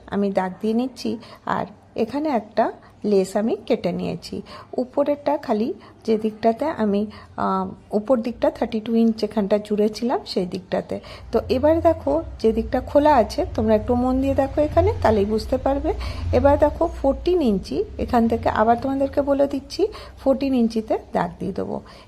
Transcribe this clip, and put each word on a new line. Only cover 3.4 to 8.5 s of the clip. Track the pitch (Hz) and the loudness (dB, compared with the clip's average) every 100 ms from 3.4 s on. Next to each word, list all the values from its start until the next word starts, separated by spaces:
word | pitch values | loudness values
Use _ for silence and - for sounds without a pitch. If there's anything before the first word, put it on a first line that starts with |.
| 220 415 - | 0 -2 -2
কেটে | 233 180 | -2 0
নিয়েছি। | 180 185 175 - 190 - - - - | -4 -4 -6 -8 -12 -12 -16 -10 -6
উপরেরটা | 247 - 285 285 - 294 | -2 0 0 0 -2 -2
খালি | - 214 247 - - - - | 0 -2 -2 -6 -14 -8 -2
যে | 220 | 0
দিকটাতে | 220 214 226 226 | -2 0 0 0
আমি, | 294 - 214 202 214 - - - | -2 -2 0 0 -2 -8 -12 -4
আহ, | 202 190 190 - - | -2 -2 -4 -8 -6
উপর | 214 208 254 | -4 0 0
দিকটা | 233 226 294 | 0 -2 -2